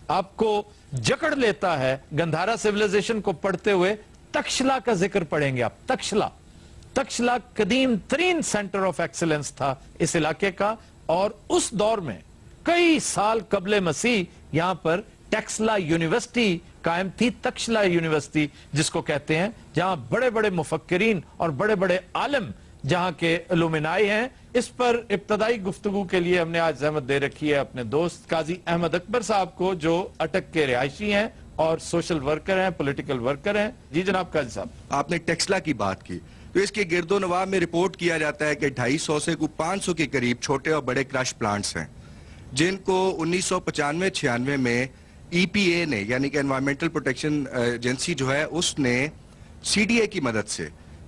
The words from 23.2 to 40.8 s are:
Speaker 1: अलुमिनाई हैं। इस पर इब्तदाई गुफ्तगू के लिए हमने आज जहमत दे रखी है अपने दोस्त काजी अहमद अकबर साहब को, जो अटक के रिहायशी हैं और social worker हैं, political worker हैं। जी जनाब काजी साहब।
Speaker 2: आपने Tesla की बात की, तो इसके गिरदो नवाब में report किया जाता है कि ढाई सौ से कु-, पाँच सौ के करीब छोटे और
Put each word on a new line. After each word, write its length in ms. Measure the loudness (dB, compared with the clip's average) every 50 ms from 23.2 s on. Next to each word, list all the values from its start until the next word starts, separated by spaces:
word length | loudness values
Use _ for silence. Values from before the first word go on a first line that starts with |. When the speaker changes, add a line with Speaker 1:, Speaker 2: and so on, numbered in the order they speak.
| 0 2 2
Speaker 1:
अलुमिनाई 720 | 0 0 0 2 2 2 2 0 0 0 0 2 2 2
हैं। 280 | 2 2 0 0 -4 -6 -14 -8 -2 -2
इस 120 | -2 -2 -2
पर 400 | -2 0 2 2 2 2 0 -2
इब्तदाई 480 | -4 -2 0 0 0 2 2 2 0 0
गुफ्तगू 460 | -2 -6 -6 -4 -4 -2 -2 -2 -2
के 160 | 0 0 2
लिए 180 | 2 4 2 2
हमने 200 | 2 0 0 2
आज 220 | 2 2 0 0
जहमत 220 | 0 0 0 0
दे 160 | 0 0 0 0
रखी 300 | 0 -2 -4 -2 0 2
है 100 | 2 2
अपने 260 | 0 -2 -4 -8 -4
दोस्त 460 | -2 0 0 0 0 -4 -6 -6 -2
काजी 300 | -2 -2 0 -2 -4 -6 -2
अहमद 280 | -2 0 0 0 0 0
अकबर 280 | -2 -2 -2 -2 -2
साहब 320 | 0 2 0 0 0 -2 -2 -2
को, 160 | -2 0 0
जो 380 | 0 0 2 2 2 0 -4 -4 -4
अटक 320 | -4 -2 -2 -2 -4 -2
के 140 | 0 2 2
रिहायशी 440 | 2 2 2 0 -2 -4 -4 -2 0
हैं 240 | 0 0 0 -2 -6 -12 -20 -8 -2 0
और 200 | 0 0 0 -2
social 420 | -2 -2 -2 -2 0 0 -2 -2
worker 380 | 0 -2 -2 -2 0 0 0 2
हैं, 140 | 2 0
political 460 | 0 -2 -2 -2 -2 -4 -4 -4 -2 -2
worker 380 | 0 -2 -2 -2 -2 -2 0
हैं। 200 | 0 0 -2 -4 -10 -10 -4
जी 100 | -2 -2
जनाब 280 | 0 0 0 0 -2 -2
काजी 200 | -2 -2 -2 -2
साहब। 200 | -6 -8 -8 -10 -12 -16 -8 -4
Speaker 2:
आपने 260 | -2 -2 0 0 -2 -2
Tesla 400 | 0 -2 -2 0 0 0 0 0
की 160 | 0 -2 -2
बात 280 | 0 0 -2 -2 -4
की, 200 | -8 -10 -12 -12 -12 -14 -20 -20 -8 -2 0
तो 60 | 0
इसके 240 | 0 0 0 -2 -2
गिरदो 340 | 0 0 -2 0 0 0 0
नवाब 300 | 0 0 0 0 0 0
में 100 | 0 0
report 380 | 0 0 2 0 0 0 0
किया 220 | -2 -2 0 0 0
जाता 280 | 0 -2 -2 0 0
है 100 | 0 0
कि 140 | 0 0 -2
ढाई 280 | 0 0 0 0 0 0
सौ 200 | 0 0 -2 -2
से 160 | 0 -2 -2
कु-, 160 | 0 -2 -2 -2 -2
पाँच 240 | -2 -2 -2 -2
सौ 120 | -2 -2 -2
के 120 | 0 -2
करीब 320 | 0 0 0 2 0 0 0
छोटे 280 | -2 -2 -2 0 0 0
और 140 | 0 0